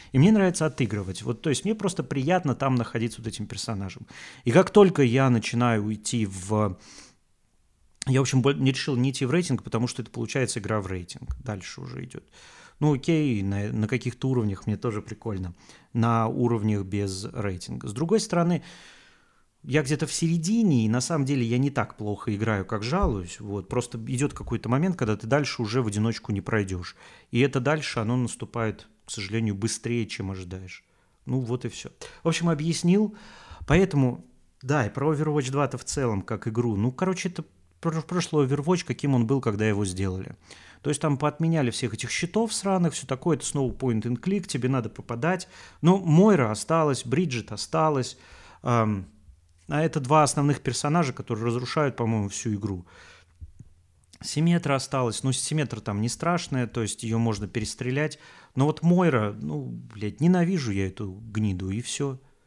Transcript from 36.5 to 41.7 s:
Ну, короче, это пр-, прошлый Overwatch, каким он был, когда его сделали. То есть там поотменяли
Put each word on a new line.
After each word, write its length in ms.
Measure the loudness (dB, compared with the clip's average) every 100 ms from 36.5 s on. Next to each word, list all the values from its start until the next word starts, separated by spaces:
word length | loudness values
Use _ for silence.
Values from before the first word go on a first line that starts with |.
| -2 0 0
Ну, 160 | -2
короче, 360 | 0 -2 -2 -6
это 160 | -8 -14 _ _ _
пр-, 220 | -4 -4
прошлый 440 | -2 -2 0 2 2
Overwatch, 380 | 2 0 0
каким 300 | 0 -4 2
он 120 | 2 4
был, 140 | 2
когда 260 | 0 2 2
его 180 | 2
сделали. 520 | 0 -2 -4 -4 -8 -14 -20 -20 -20 -8
То 80 | -4
есть 100 | -2
там 180 | 0 0
поотменяли 520 | -2 0 0 2 0